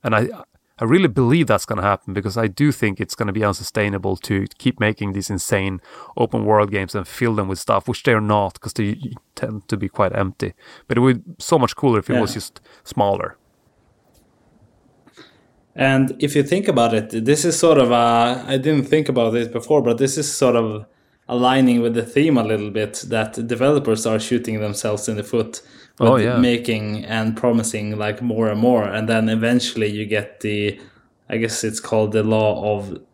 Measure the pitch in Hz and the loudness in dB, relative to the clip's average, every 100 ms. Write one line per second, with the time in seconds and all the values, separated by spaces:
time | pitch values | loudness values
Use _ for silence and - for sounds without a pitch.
0 | 123 110 190 233 - _ _ - 113 170 | 0 0 0 -6 -20 _ _ -6 2 2
1 | 175 107 120 165 139 104 - - 98 98 | 2 2 2 2 2 0 0 -2 0 -2
2 | - 98 101 98 113 92 147 - 110 95 | -4 -6 -4 -2 -4 0 0 2 -2 -2
3 | 104 - 104 98 104 95 92 - 104 98 | -8 -6 -4 0 -2 -2 -6 -2 -2 -2
4 | 98 95 - 101 98 - 127 - 107 110 | -4 -6 -2 -2 -2 -2 -2 0 -2 0
5 | 101 98 95 98 - 101 98 92 - - | -4 -6 -6 -6 -2 -2 -2 -6 -12 -20
6 | - - 123 113 104 107 104 98 95 104 | -16 -4 -2 -2 2 2 2 -2 -4 -6
7 | 90 - 120 107 98 95 - 104 - - | -8 -2 -2 0 -2 -6 -2 -2 -2 -2
8 | - 113 107 104 98 - 107 - 101 110 | 2 2 2 0 0 -6 -12 -4 -4 -4
9 | 123 120 _ - 117 107 - 104 98 - | -8 -14 _ -10 -8 -8 -6 -6 -4 -2
10 | 95 104 98 - - - - - _ 117 | 0 0 -4 -4 -8 -8 -20 -20 _ 2
11 | 131 123 - - - 156 120 - 139 110 | 2 2 -4 -14 0 2 2 0 2 2
12 | - 127 107 107 - - _ - - - | 0 0 0 -4 -12 -18 _ -20 -10 0
13 | 101 98 - - _ _ _ _ _ _ | 0 0 -4 -12 _ _ _ _ _ _
14 | _ _ _ _ _ _ _ _ _ _ | _ _ _ _ _ _ _ _ _ _
15 | _ - - _ _ _ _ - 135 135 | _ -20 -20 _ _ _ _ 0 2 4
16 | 135 - 143 147 139 185 202 131 117 110 | 2 0 0 2 2 0 2 2 4 2
17 | 107 113 113 147 170 160 165 147 123 120 | -2 -4 0 2 2 2 4 6 6 4
18 | 117 117 120 127 - 135 143 151 135 156 | 4 4 2 0 -2 -2 2 0 2 0
19 | 151 123 113 117 117 117 - 151 120 117 | 2 0 2 0 -2 -6 0 2 2 2
20 | 135 147 143 - 127 117 110 107 107 _ | 0 0 -4 2 2 4 0 -4 -12 _
21 | _ _ - 123 123 131 131 120 117 117 | _ _ -6 0 4 6 4 4 2 -2
22 | 113 139 160 131 110 107 104 104 107 - | 0 2 4 2 2 -2 -2 -4 -4 -6
23 | - 113 110 - 117 117 135 147 143 110 | -4 -4 -2 -6 -6 0 2 2 0 -2
24 | 113 110 - 120 117 110 107 101 110 104 | 0 -2 0 -2 -2 -4 -4 -4 -4 -4
25 | - 107 104 117 110 - - - - _ | -4 -6 -2 -2 -2 -8 -20 -20 -20 _
26 | 117 127 110 123 123 120 120 110 107 107 | 4 4 4 4 2 2 0 -4 -4 -8
27 | 107 113 110 110 127 117 110 110 104 107 | -6 -2 -2 0 2 2 0 -4 -6 -4
28 | 107 104 120 110 110 107 120 120 104 104 | -4 -4 -4 0 0 2 4 4 2 -2
29 | 110 113 110 113 117 123 120 113 107 104 | 0 2 2 0 2 0 0 -2 -2 -2
30 | 104 107 104 - 107 104 104 101 - _ | -2 -4 -4 -8 -6 -2 -2 -4 -16 _
31 | _ _ _ 113 113 - 110 110 - 110 | _ _ _ -4 -4 -4 -6 -8 -2 0
32 | 107 110 107 110 107 - 104 104 101 90 | 2 0 2 2 2 0 -2 -4 -6 -14
33 | - | -16